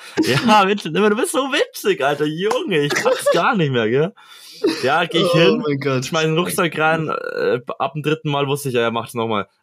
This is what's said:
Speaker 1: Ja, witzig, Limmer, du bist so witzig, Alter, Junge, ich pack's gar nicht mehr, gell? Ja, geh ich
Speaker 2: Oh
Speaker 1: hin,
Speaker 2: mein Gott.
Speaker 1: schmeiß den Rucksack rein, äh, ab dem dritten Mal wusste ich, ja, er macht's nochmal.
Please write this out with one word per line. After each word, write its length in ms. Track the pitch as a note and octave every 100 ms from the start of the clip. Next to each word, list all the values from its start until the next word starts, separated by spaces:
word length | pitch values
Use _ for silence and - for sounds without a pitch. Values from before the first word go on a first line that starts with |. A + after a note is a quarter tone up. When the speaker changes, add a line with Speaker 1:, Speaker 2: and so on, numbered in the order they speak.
| - -
Speaker 1:
Ja, 420 | - C3 A#3+ G#3+ F#3+
witzig, 260 | G3+ F3
Limmer, 180 | D#3+ G#3
du 60 | G#3
bist 160 | F4+
so 60 | C4 C#4
witzig, 500 | C#4+ B4+ - A3 F3
Alter, 220 | C3+ D3
Junge, 540 | D3+ D#3+ G3+ B4+ F4 E3
ich 140 | C#3+
pack's 360 | - A#4+ B4+ C#5+
gar 220 | E3+ G3+
nicht 160 | A3+ D3+
mehr, 180 | B2 G#2+
gell? 240 | B2+ E3+ - - - - - F4+ -
Ja, 220 | - D#3+
geh 140 | F3 E3
ich 160 | E3+
Speaker 2:
Oh 40 | D#3+
Speaker 1:
hin, 240 | E3 D#3 D3+
Speaker 2:
mein 120 | C#3
Gott. 260 | C3+ C3 C3
Speaker 1:
schmeiß 160 | E3
den 160 | D#3 D#3+
Rucksack 400 | F3+ E3 D#3+ D3+
rein, 300 | D#3 D#3+ D#3
äh, 520 | - G1+ - F#2 B2 - -
ab 140 | C#3
dem 100 | D#3
dritten 280 | D3 D3+ D3+
Mal 160 | C#3+ C#3
wusste 220 | C#3+ C#3
ich, 40 |
ja, 60 | A#2+
er 100 | A#2
macht's 220 | A2+ A2
nochmal. 340 | A#2+ A2+ G#2+ F#2+ _